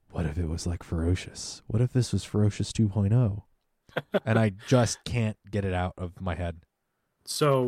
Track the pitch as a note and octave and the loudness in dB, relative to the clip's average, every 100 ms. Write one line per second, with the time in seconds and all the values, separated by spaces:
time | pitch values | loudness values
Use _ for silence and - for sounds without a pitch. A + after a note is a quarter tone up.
0 | _ - D#2+ D#2 D#2+ E2 F2+ F2 - E2+ | _ -4 -4 -2 -4 -4 -4 -6 -4 -2
1 | E2 F#2 - - - - - G#2+ B2 B2+ | 0 0 -4 -14 -14 -14 -4 0 2 0
2 | A#2 G2 - G#2 G#2 - A2 - G#2+ G#2 | 0 -2 -2 2 2 2 -4 0 0 2
3 | G2 A#2+ A2+ G2+ - _ _ _ _ - | 2 4 2 -2 -10 _ _ _ _ -8
4 | - - - A2+ A2 F#2+ - B2+ A2 - | -4 -2 2 2 2 0 2 4 4 0
5 | - B2 A2 - - G2+ G2 F2+ F#2 - | -6 -2 -2 -4 -6 -2 0 0 -2 -4
6 | F#2 - F#2 E2+ F2 D#2+ - _ _ _ | -10 -8 -6 -4 -4 -6 -14 _ _ _
7 | _ _ - - D3+ C3+ | _ _ -10 0 2 4